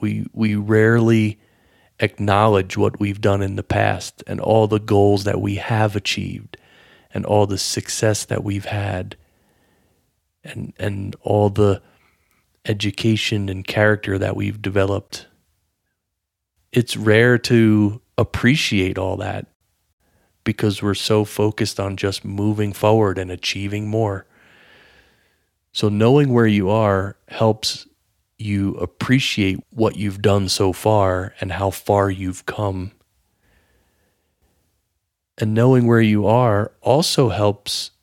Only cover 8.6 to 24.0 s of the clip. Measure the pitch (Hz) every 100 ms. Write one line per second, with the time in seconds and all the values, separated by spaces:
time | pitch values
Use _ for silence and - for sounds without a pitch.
8.6 | - 104 101 92 98 - _ _ _ _
9.6 | _ _ _ _ _ _ _ _ - -
10.6 | - - 104 98 98 98 98 104 104 101
11.6 | 104 95 _ _ _ _ _ _ _ _
12.6 | - 104 104 - 113 107 - 107 98 95
13.6 | 95 - 107 104 - 98 98 98 101 104
14.6 | 104 101 98 101 - - - _ _ _
15.6 | _ _ _ _ _ _ _ _ _ _
16.6 | _ 123 117 113 110 107 123 120 - 120
17.6 | 110 107 104 110 _ - 110 - 117 156
18.6 | - 104 92 95 95 95 98 98 101 _
19.6 | _ _ _ _ _ _ _ _ - 107
20.6 | 107 95 101 95 - 107 104 - 104 -
21.6 | 107 - 98 95 98 98 101 98 107 107
22.6 | 104 95 107 110 101 92 92 90 - 98
23.6 | 98 104 107 110